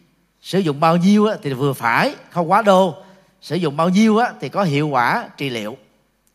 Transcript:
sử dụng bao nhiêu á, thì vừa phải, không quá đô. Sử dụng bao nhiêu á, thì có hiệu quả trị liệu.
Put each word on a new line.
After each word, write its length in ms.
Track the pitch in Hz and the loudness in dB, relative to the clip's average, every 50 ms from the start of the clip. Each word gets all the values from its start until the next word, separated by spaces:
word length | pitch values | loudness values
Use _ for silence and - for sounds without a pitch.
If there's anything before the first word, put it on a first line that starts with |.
| _ _ _ _ _ _ _ _ | _ _ _ _ _ _ _ _
sử 180 | - - - 190 | -10 -4 -2 -2
dụng 200 | 202 156 139 139 | -2 -2 -2 0
bao 180 | 160 165 170 | 2 2 2
nhiêu 280 | 175 170 196 208 214 208 | 2 4 4 4 4 2
á, 100 | 220 202 160 | 2 -2 -4
thì 120 | - 147 131 | -6 -8 -4
vừa 200 | 120 139 143 131 | -2 -2 -2 -2
phải, 420 | - 120 117 117 135 185 269 302 - - - | -2 -2 0 0 0 0 -2 -4 -8 -16 -10
không 220 | - 175 175 160 | -6 -4 -2 0
quá 100 | 190 214 | 0 2
đô. 420 | 226 202 190 185 190 180 135 - - - - _ _ _ _ _ | 4 4 4 4 4 2 -2 -8 -16 -20 -20 _ _ _ _ _
Sử 140 | - - - | -10 -8 -4
dụng 220 | 180 180 151 139 | -4 -2 -2 -2
bao 120 | 147 165 180 | 0 0 2
nhiêu 280 | 185 202 220 220 208 | 2 4 4 4 4
á, 160 | 214 247 220 - - | 2 0 -2 -4 -8
thì 80 | - - | -12 -8
có 140 | - 180 202 | -4 -2 -2
hiệu 240 | 170 139 143 151 | 0 0 -2 -2
quả 420 | 151 139 123 120 127 170 233 226 - - | 0 0 0 0 0 0 -2 -6 -10 -12
trị 120 | - 143 139 | -10 -8 -8
liệu. 280 | 123 113 104 104 110 - _ _ _ _ _ _ _ _ _ _ | -6 -6 -8 -10 -12 -14 _ _ _ _ _ _ _ _ _ _